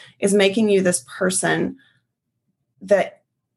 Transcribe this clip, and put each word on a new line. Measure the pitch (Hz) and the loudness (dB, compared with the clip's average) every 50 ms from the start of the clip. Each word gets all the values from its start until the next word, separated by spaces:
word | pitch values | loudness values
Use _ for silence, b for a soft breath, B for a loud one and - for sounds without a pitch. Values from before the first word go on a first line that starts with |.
| B B B B | B B B B
is | - 196 196 | -4 0 2
making | 208 196 196 196 240 220 208 | 2 2 2 2 0 0 2
you | 196 190 | 2 2
this | 190 180 180 - - - | 2 0 0 -2 -6 -12
person | - - 190 185 185 - - 165 156 165 - - - b b b b b b _ _ _ _ _ _ _ _ _ _ _ _ _ _ _ | -8 -4 -2 -2 -2 -2 -2 -2 -2 -2 -2 -4 -6 b b b b b b _ _ _ _ _ _ _ _ _ _ _ _ _ _ _
that | 196 190 202 190 - - - _ _ _ _ _ _ _ _ | -2 0 2 2 2 -2 -6 _ _ _ _ _ _ _ _